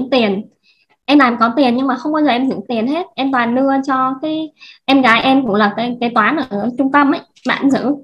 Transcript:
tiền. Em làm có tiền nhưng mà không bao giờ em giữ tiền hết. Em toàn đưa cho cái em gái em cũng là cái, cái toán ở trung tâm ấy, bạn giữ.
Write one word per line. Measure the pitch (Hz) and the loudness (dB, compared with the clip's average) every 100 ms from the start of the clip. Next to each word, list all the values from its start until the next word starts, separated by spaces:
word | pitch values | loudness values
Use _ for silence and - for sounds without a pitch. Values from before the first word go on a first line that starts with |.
| 254 | 0
tiền. | 262 208 196 - _ _ _ _ _ - | 0 0 -2 -8 _ _ _ _ _ 2
Em | 294 | 4
làm | 247 233 | 4 2
có | 226 269 | 0 2
tiền | 254 247 | 2 2
nhưng | 269 | -2
mà | 254 | -2
không | 302 | -2
bao | 311 | 0
giờ | 294 | 0
em | 240 262 | 0 -2
giữ | 180 - | -4 -4
tiền | 233 240 | -4 -2
hết. | 320 370 - | -4 -6 -6
Em | 269 | -2
toàn | 254 233 254 | -2 0 0
đưa | 269 269 269 | 0 0 -2
cho | 262 262 269 | -2 -2 -4
cái | 311 311 311 _ - - - | -6 -6 -8 _ -20 -8 0
em | 269 | 2
gái | 240 226 | 4 2
em | 262 269 247 | 2 2 2
cũng | 202 | 0
là | 208 220 | 0 0
cái, | 247 240 | -6 -4
cái | 240 233 | -2 0
toán | 214 311 - | 0 0 -4
ở | 202 226 240 | -4 -4 -2
trung | 269 | 0
tâm | 285 277 | 2 2
ấy, | 330 - _ 240 | 0 -6 _ -6
bạn | - 277 | -2 0
giữ. | 262 247 285 | 0 -2 -4